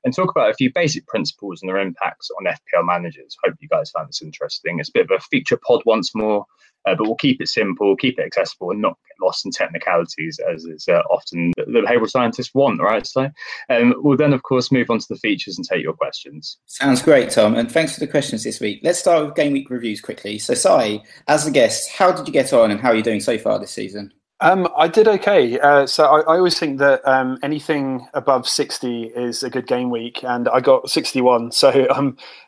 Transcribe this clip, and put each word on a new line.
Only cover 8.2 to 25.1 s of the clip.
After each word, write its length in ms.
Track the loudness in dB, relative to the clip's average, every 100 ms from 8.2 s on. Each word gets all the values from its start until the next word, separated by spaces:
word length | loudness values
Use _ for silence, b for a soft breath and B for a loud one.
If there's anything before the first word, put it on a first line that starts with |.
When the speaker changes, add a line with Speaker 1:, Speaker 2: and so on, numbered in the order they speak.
| -6
Speaker 1:
accessible, 460 | -4 -4 -4 -8
and 100 | -2
not 160 | -4 -4 _
get 180 | -4 -2
lost 180 | -2
in 60 | -8
technicalities, 880 | -6 -6 -4 -2 0 -2 -6 -10 -6 -6
as 140 | -6
is, 220 | -10 -10 0
uh, 140 | 0 2
often 420 | -2 -2 -4 -2 -2
the, 80 |
the 160 | -2 0
behavioural 280 | 2 0 0
scientists 460 | 0 -2 -2 -4
want, 260 | 0 2 2
right? 260 | 0 0 -2
So, 220 | -4 -4 -6 B B B
um, 260 | 2 4 2
we'll 180 | 2 2
then, 160 | 2
of 120 | 2
course, 280 | 0 -2 0
move 160 | 0 0
on 100 | -2
to 80 | -4
the 60 | -6
features 420 | -4 -4 -6 -10
and 80 | -6
take 160 | -4
your 100 | -4
questions. 640 | -4 -6 -8 -16 -16 -16 -18 _
Speaker 2:
Sounds 360 | -4 0 2
great, 280 | 6 4 4
Tom, 240 | 2 2
and 160 | 2 0
thanks 220 | 0 -2
for 80 | -4
the 60 | -2
questions 380 | -2 -2 -4
this 160 | -6 -6
week. 200 | -6 -4
Let's 160 | -2 0
start 280 | 2 2 2
with 80 |
game 180 | -2 0
week 160 | 0 -4
reviews 320 | -6 -6 -6
quickly. 380 | -8 -12 -10 -8
So, 160 | -4
Si, 480 | 0 4 4 2 -2 B B B
as 180 | 0 2
a 40 |
guest, 400 | 2 2 2 -6
how 220 | 2 2
did 140 | 2 -2
you 60 |
get 220 | -2 2
on, 160 | 4 4
and 100 | 2
how 100 | 0
are 60 | 0
you 60 |
doing 180 | 0 -2
so 160 | -2 -4
far 220 | -2 -4
this 140 | -4
season? 380 | -10 -10 -12 -14 _ _ 0
Speaker 3:
Um, 240 | 2 4 2
I 140 | 2 2
did 180 | 6
okay. 540 | 6